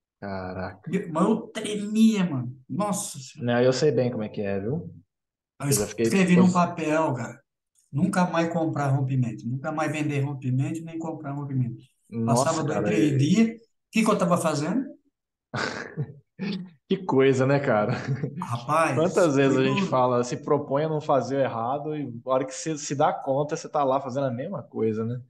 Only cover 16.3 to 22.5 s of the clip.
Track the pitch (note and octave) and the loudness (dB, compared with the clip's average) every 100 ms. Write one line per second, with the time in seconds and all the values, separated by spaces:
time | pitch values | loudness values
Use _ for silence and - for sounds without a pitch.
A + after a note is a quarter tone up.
16.3 | - G3 F#3+ - _ - F#3+ - C3 C3+ | -10 -8 -8 -10 _ -4 -2 2 4 6
17.3 | B2 C3 C#3 C3+ G#2+ G#2 - - - - | 4 4 2 2 2 2 -2 -4 -4 -6
18.3 | - - A#2+ - D#3 D#3+ C3+ F3 G3+ E3+ | -8 -8 -6 -2 0 2 2 2 4 4
19.3 | C#3 C#3 C3 C3 C3+ F#3+ C3 B2+ B2 B2 | 6 4 4 2 2 0 2 4 2 0
20.3 | D3 C#3+ D3 D3 C#3 D#3+ D3+ D3 C#3 A#2 | -4 0 0 0 -2 0 -2 2 2 2
21.3 | C#3 B2 A2+ A#2 D3 D3+ D3+ C3 A#2 B2+ | 0 0 -2 -4 -4 -6 -6 -8 -8 -2
22.3 | C3 C#3+ | 0 -2